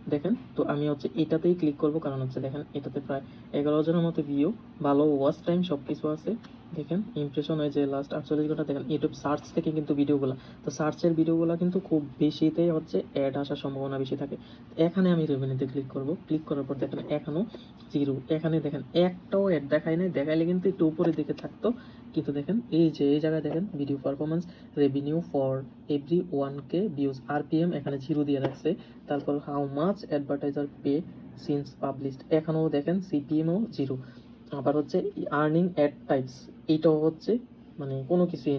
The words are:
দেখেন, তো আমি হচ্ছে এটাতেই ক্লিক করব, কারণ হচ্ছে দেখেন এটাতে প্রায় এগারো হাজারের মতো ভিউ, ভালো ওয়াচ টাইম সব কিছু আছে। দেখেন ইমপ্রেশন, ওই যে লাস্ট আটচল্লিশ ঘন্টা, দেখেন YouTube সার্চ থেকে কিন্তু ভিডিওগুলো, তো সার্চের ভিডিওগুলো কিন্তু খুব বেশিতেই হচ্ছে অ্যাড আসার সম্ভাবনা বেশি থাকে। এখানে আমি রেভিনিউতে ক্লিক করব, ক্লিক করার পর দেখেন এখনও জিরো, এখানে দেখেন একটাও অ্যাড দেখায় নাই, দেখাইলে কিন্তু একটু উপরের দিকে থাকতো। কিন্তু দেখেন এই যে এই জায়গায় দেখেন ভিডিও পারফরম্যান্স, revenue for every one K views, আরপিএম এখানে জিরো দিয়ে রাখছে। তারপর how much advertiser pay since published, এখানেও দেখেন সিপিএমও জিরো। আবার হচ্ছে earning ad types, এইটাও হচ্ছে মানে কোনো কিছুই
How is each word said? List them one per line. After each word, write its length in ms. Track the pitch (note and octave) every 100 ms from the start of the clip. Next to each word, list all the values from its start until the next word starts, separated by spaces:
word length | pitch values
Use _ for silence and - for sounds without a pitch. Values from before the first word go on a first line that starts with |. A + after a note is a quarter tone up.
| -
দেখেন, 200 | D3 F3 B3 - -
তো 40 | -
আমি 120 | D3 D3+
হচ্ছে 160 | C#3+ - -
এটাতেই 320 | D#3 D#3+ F3 F3+
ক্লিক 160 | D3+ C#3+
করব, 120 | D3+ D#3
কারণ 140 | D3 C3+
হচ্ছে 140 | C3 C3 C3
দেখেন 160 | C#3 D#3 C#3+
এটাতে 200 | - D3 -
প্রায় 160 | C#3 - - - D3
এগারো 180 | D3 D3+
হাজারের 220 | D#3 E3+ E3
মতো 140 | D#3+ C#3+
ভিউ, 200 | C#3+ E3 A3+ - - C#3+
ভালো 180 | C#3+ D3+ C#3
ওয়াচ 180 | C#3 D3+ -
টাইম 140 | F3 F3
সব 100 | C#3+ -
কিছু 160 | D3+ D3+
আছে। 160 | D#3 F3 A#3 - - - -
দেখেন 220 | - F3+ G#3 D3+
ইমপ্রেশন, 340 | C#3+ C3+ D3 D#3
ওই 60 | D3 C#3+
যে 60 | C#3
লাস্ট 160 | C#3 C#3+ D3+
আটচল্লিশ 280 | - D3+ D3+
ঘন্টা, 140 | D3+ D3
দেখেন 140 | C#3 C3+
YouTube 220 | D3 D3+ -
সার্চ 220 | C#3+ D3 - E3+
থেকে 140 | D#3+ D#3
কিন্তু 160 | D3 C#3+
ভিডিওগুলো, 340 | C#3+ C#3+ C3 C3 - -
তো 40 | - -
সার্চের 340 | D3+ - F3 D#3+
ভিডিওগুলো 340 | D#3+ E3 E3 E3+
কিন্তু 160 | F3+ F#3 -
খুব 120 | D#3 C#3 -
বেশিতেই 480 | D3+ D3+ D#3 E3 E3+ D#3+
হচ্ছে 200 | D#3+ F#3+ -
অ্যাড 200 | C#3 C3+ C#3
আসার 160 | C#3 C#3+
সম্ভাবনা 340 | C#3 C3+ C3+ C3+
বেশি 140 | C3 -
থাকে। 140 | C#3+ - - - - - E3+
এখানে 220 | F#3 F3+
আমি 100 | E3 D3+
রেভিনিউতে 360 | C3+ C3+ C3 C3
ক্লিক 160 | C#3 C3
করব, 140 | C3+ C3+ F3+ -
ক্লিক 180 | D#3 -
করার 160 | C#3+ C3
পর 60 | C#3
দেখেন 180 | - C#3+ - D3
এখনও 240 | D#3 D3+ A#3 - - - -
জিরো, 220 | D3 C#3 C3 - D#3
এখানে 200 | D#3+ D#3+ C#3+
দেখেন 160 | C#3+ C3 E3 F3+
একটাও 380 | F3+ - G3 G3
অ্যাড 140 | D#3 C#3
দেখায় 220 | D3+ E3 E3
নাই, 80 | F#3 D3
দেখাইলে 260 | D3 D#3+ E3
কিন্তু 160 | F#3 F#3+
একটু 100 | - D#3+
উপরের 240 | D#3 E3+ D#3
দিকে 140 | D3 D3
থাকতো। 260 | - - G#3+ B3 - - -
কিন্তু 160 | D#3+ D3 C#3+
দেখেন 180 | C#3+ A3+ - D#3
এই 80 | E3 C#3+
যে 80 | C#3+
এই 60 | D3
জায়গায় 200 | D#3 D#3+ D3
দেখেন 180 | D#3+ G#3 C#3+
ভিডিও 180 | C#3 C3+
পারফরম্যান্স, 400 | C#3 C#3+ D3+ E3 F3+ - - D3+
revenue 380 | C#3+ C#3 C#3+ D#3+ E3+
for 200 | C#3+ C3+ C3+ C3 - - C#3+
every 240 | B2+ F3 - C#3+ C#3
one 100 | C#3+ C3+
K 20 | E3+ G#3+ C#3+
views, 220 | C#3 C3 -
আরপিএম 360 | D3 C#3+ D#3+ F3 D3+
এখানে 180 | C3+ C#3 D3
জিরো 140 | D3 C#3+
দিয়ে 120 | C3+
রাখছে। 260 | C3+ - D3+ G#3+ - - -
তারপর 260 | C#3+ D3 C#3+ D3
how 160 | C#3+ C#3 C#3
much 200 | F3 G#3 - D3
advertiser 500 | C#3+ C#3+ C#3+ C#3+ C#3+ -
pay 160 | C#3+ D3 - - - -
since 240 | - C#3+ C#3 -
published, 400 | C#3 C3 C3+ C3 - D#3
এখানেও 280 | D#3+ D#3+ D#3+ C#3+
দেখেন 200 | D3 F#3+ -
সিপিএমও 500 | D3 C#3 D#3 D#3+ F#3 A3+ -
জিরো। 180 | C3+ C3 - - - - - C#3+
আবার 160 | C#3 D3
হচ্ছে 180 | C#3+ F#3 G4+ D#3+ - D3
earning 280 | D3+ E3 F3+ E3
ad 100 | C#3+ - -
types, 260 | C#3 B2+ - - - -
এইটাও 240 | D#3 E3 D#3 D#3
হচ্ছে 260 | D#3+ - A#3+ - - - -
মানে 140 | C#3 C3+ C3+
কোনো 140 | F3+ F3
কিছুই 260 | D#3 D3